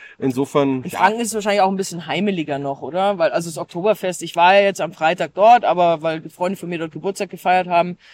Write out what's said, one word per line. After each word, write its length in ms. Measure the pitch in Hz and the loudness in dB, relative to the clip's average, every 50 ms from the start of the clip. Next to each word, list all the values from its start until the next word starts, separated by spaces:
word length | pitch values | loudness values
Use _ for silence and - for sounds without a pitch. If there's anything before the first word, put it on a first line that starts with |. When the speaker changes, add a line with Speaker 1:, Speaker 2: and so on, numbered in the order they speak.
| - - - - | -20 -20 -10 -6
Speaker 1:
insofern, 640 | 131 135 123 127 139 - - 147 143 135 135 127 127 | -4 -2 -2 -2 -4 0 0 0 2 0 0 -4 -6
Speaker 2:
In 60 | - | -8
Speaker 1:
ja. 80 | - 190 | -2 0
Speaker 2:
Franken 200 | 180 202 220 233 | 0 2 2 0
ist 80 | 240 208 | -4 -4
es 40 | 226 | -4
wahrscheinlich 280 | 214 196 214 202 202 | -4 -2 0 2 2
auch 100 | 190 190 | 2 2
ein 40 | 196 | 0
bisschen 300 | 190 190 - 175 170 160 | -2 -6 -8 -10 -10 -8
heimeliger 540 | 156 139 170 202 214 196 170 151 147 143 139 | -6 -4 -2 -2 -2 -2 -2 -4 -4 -6 -6
noch, 240 | 143 139 139 - - | -6 -6 -8 -8 -8
oder? 340 | 127 156 185 196 202 202 | -6 -4 -2 0 0 0
Weil, 140 | 170 214 202 | 0 0 0
also 180 | - 170 170 170 | 0 -2 -4 -6
das 80 | 156 | -8
Oktoberfest, 640 | 165 170 - - 175 180 220 202 - - 185 175 - | -10 -10 -10 -6 -2 0 0 0 0 -2 -6 -6 -6
ich 140 | 170 160 - | -10 -6 0
war 180 | 170 170 180 196 | 4 4 6 6
ja 80 | 202 | 6
jetzt 180 | 202 196 180 - | 4 4 2 -2
am 140 | 160 165 - | -4 -6 -4
Freitag 400 | - 156 160 180 185 175 147 - | -2 0 0 0 0 -4 -4 0
dort, 320 | 185 202 226 247 240 - | 4 6 8 8 6 6
aber 380 | 117 165 180 175 170 165 151 156 | 2 2 2 2 2 2 0 -2
weil 260 | 165 160 160 - 165 | -4 -4 -4 -8 -12
Freunde 260 | - - 180 180 190 | -8 -6 -4 -4 -4
von 140 | - 170 175 | -6 -8 -8
mir 80 | 180 | -8
dort 140 | 160 165 160 | -6 -8 -8
Geburtstag 400 | - 156 156 196 196 - 202 180 | -10 -8 -8 -6 -6 -6 -8 -8
gefeiert 360 | - - - 180 180 185 180 | -8 -4 0 2 2 2 2
haben, 300 | 180 175 170 170 175 175 - _ - | 2 2 0 0 0 -4 -12 _ -20